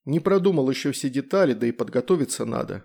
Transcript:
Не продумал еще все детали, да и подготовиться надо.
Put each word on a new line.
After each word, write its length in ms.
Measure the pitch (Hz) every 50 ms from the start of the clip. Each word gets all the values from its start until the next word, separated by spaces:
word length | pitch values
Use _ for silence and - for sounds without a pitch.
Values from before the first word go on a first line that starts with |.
| -
Не 160 | 131 147 170
продумал 500 | 156 - 196 190 175 202 180 151 131 135
еще 220 | 131 131 - 143 131
все 160 | - - 135
детали, 460 | 127 139 135 - - 196 190 143 120
да 120 | 107 120
и 60 | 120 120
подготовиться 720 | - 110 104 - 127 123 - 185 165 135 - - - 117
надо. 400 | 113 113 120 - - 95 98